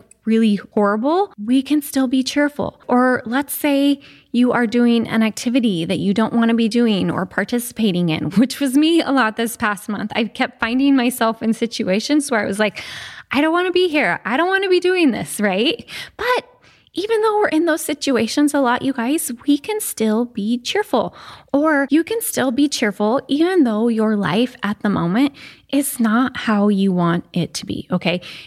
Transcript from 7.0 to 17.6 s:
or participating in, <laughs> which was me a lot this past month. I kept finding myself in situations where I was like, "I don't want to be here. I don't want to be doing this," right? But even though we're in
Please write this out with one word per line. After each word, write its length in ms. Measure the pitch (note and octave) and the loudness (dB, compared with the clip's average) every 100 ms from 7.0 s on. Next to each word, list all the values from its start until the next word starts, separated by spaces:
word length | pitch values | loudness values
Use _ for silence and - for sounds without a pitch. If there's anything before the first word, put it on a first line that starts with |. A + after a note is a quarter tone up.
| F3+ | 0
or 160 | - F#3 | -2 -2
participating 840 | - G3+ A#3+ A#3+ - A3 F3+ F3 | -4 -2 -4 -4 -2 0 2 0
in, 200 | D#3 - | 0 0
<laughs> 80 | F3 | 2
which 220 | B3+ - | 2 0
was 180 | C#4 B3+ | 0 2
me 240 | D#4 E4 | 4 2
a 100 | - | 2
lot 240 | C4+ A3 G#3+ | 0 0 -2
this 220 | A#3 - | -6 -4
past 320 | A3 G3+ - | -4 -4 -6
month. 220 | G#3 G#3+ - | -6 -4 -4
I 100 | A3 | -4
kept 340 | - A#3+ - | -2 -6 -2
finding 360 | A3+ B3 C#4 C4+ | -2 2 4 4
myself 460 | A#3+ A#3+ A3+ A3 | 2 0 -2 0
in 120 | A3 | -2
situations 760 | A3 A#3 - A3 F#3+ - D4 C#4+ | -2 -4 -4 -2 -2 0 0 0
where 100 | A3 | -2
I 40 | G#3 | -2
was 140 | G3+ | 0
like, 240 | G#3+ - - - - - - | -2 -2 -12 -14 -16 -18 -6
"I 100 | B3+ | 0
don't 100 | D#4 | 2
want 140 | E4+ F#4 | 2 0
to 60 | |
be 160 | F4+ F#4 | 2 2
here. 340 | D4+ G#3+ E3+ | 2 0 -2
I 140 | - B3 | -2 -2
don't 100 | F4 | 0
want 160 | F#4+ | 0
to 60 | G4 | 2
be 100 | F4+ | 2
doing 300 | F4+ F4+ D#4+ | 2 2 2
this," 300 | G#3+ E3+ - | 0 -4 -2
right? 500 | G#3 F#3+ C4 - - - - - | -2 0 0 -2 -10 -16 -16 -8
But 300 | A4+ B4 - _ _ _ _ | -2 -2 -4 _ _ _ _
even 280 | - G4+ A4+ | -8 -2 0
though 160 | A4 G#4 | 2 2
we're 100 | G#4 | 0
in 200 | D#4 | 0